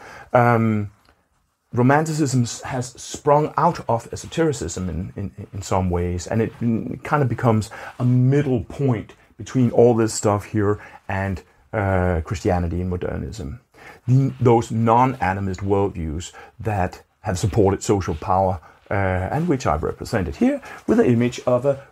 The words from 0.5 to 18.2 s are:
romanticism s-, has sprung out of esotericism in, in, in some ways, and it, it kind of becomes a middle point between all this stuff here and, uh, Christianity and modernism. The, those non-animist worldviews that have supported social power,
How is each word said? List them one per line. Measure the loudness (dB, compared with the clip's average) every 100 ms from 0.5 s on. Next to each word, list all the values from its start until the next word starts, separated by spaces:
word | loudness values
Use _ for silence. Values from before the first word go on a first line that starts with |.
| 4 2 0 -4 -10 _ _ _ _ _ _ _
romanticism | 2 4 4 2 0 0 2
s-, | 0 -4
has | -8 -8 -8
sprung | -12 -14 -4 2 4 2 0
out | 0 0 -2
of | -4 -4
esotericism | -14 -8 0 0 0 -6 -6 -6
in, | -6 -8 -8
in, | -10 -10 -14
in | -12
some | -2 0 0
ways, | 0 -2 -4 -2
and | -2
it, | -2 -2
it | -2 -2 -4 -8
kind | -4 0
of | 0
becomes | 0 2 2 0 -8 -14 -2
a | 2
middle | 4 4 4 2 -2 -4
point | -2 0 -2 -4 -18 _ -18
between | -4 0 2
all | 6 6
this | 6 2
stuff | 0 0 0 -2
here | -2 0 -2 -6 -18 -8
and, | -4 -4 -6 -10 _ _
uh, | -2 0 2 2 0
Christianity | -2 -4 0 0 0 -4
and | -4
modernism. | -6 -6 -8 -8 -10 -12 -12 _ _ -20 -10 2
The, | 2 2 2
those | 4 4 2
non-animist | 0 4 4 4 0 -2 -2 -4 -4
worldviews | 0 0 0 -2 -8 -8 -10 -16 -20 -12
that | -6 -2 -4 -6 _ _
have | -6 -2
supported | 0 2 2 2
social | 0 0 0
power, | -6